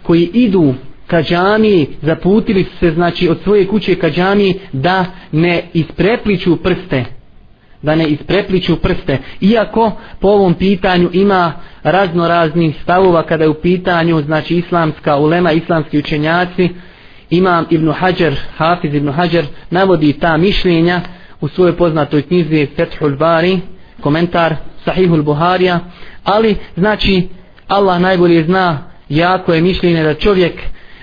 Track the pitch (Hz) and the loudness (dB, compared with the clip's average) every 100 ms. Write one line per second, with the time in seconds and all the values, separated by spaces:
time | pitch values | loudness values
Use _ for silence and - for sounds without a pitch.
0 | - 170 175 220 247 185 147 131 - - | 0 2 2 2 2 4 2 0 -8 -16
1 | - 165 147 170 190 214 220 190 139 - | -2 -2 0 0 2 2 4 4 0 -4
2 | 147 156 175 208 - 190 156 - 175 160 | -4 0 2 2 2 0 -2 -2 -2 0
3 | 175 170 160 165 185 208 185 208 - 175 | -2 0 -2 -2 0 2 2 0 0 0
4 | 165 147 185 202 196 180 - 135 151 190 | 0 0 0 2 2 -2 -6 -4 -2 0
5 | 180 - - 151 170 170 - 170 147 - | -2 -8 -6 0 0 0 -2 -4 -4 -2
6 | 170 226 214 185 185 160 190 180 - 139 | 0 0 -2 -2 0 0 0 -4 -2 -4
7 | 113 - - - - - _ - 143 160 | -4 -10 -20 -20 -20 -20 _ -10 -2 0
8 | 160 147 - 180 202 185 180 165 190 180 | 0 -2 -2 -2 0 -2 0 -2 -2 -4
9 | - 135 - - 190 233 202 220 226 175 | -2 -4 -4 -2 2 2 0 0 -2 -2
10 | - - 190 208 190 170 185 196 190 180 | -12 -4 2 4 2 2 0 0 0 0
11 | 175 175 202 190 170 - - - 151 175 | 0 2 2 2 0 -4 -14 -6 -2 0
12 | 196 170 170 170 165 160 165 143 - 180 | 0 0 0 2 0 0 -2 -2 0 2
13 | 190 170 156 160 156 151 175 185 180 170 | 4 2 2 0 0 0 0 0 0 0
14 | 165 165 147 156 147 170 175 175 160 147 | 2 0 0 -2 -2 -2 0 0 0 -2
15 | - 143 151 170 180 160 165 165 147 147 | -2 0 2 2 2 0 0 -2 0 -4
16 | 147 151 151 170 180 180 175 - - - | -2 -2 0 0 -2 -2 -2 -2 -18 -20
17 | - - - 170 185 170 160 165 160 139 | -20 -20 -4 0 2 0 0 0 0 0
18 | 180 180 165 139 - - 160 175 160 147 | 0 0 0 -2 -6 -4 -2 0 -2 -2
19 | 143 143 175 170 147 - - 170 196 175 | -2 -2 0 0 -2 -8 -6 -2 2 2
20 | 156 139 170 156 190 - 185 165 165 180 | 2 0 0 2 2 2 2 2 2 0
21 | 175 - - - 151 - 175 170 175 156 | -6 -14 -20 -10 -8 0 0 2 0 0
22 | 143 151 143 180 156 156 143 - 165 - | 0 0 0 0 2 0 0 -2 -6 -2
23 | 151 135 160 165 175 190 - - - - | -4 0 0 2 2 0 -4 -14 -18 -8
24 | 147 156 175 175 165 156 - - - 156 | -2 0 0 0 0 -2 -8 -8 -6 0
25 | 185 165 147 147 175 185 180 175 - - | 2 2 0 0 0 2 2 0 -4 -16
26 | - - - 208 226 202 - - 202 208 | -18 -10 -2 2 2 0 -4 -2 0 0
27 | - 190 175 - - - - 196 196 175 | 0 0 -2 -6 -20 -18 -4 0 2 2
28 | 185 185 175 170 156 190 180 147 - - | 2 2 4 4 2 0 0 -2 -8 -18
29 | - 143 170 185 185 165 175 175 175 165 | -4 0 0 0 0 0 2 0 0 2
30 | 156 151 208 190 170 - - - - - | 0 0 0 2 0 -2 -8 -8 -12 -20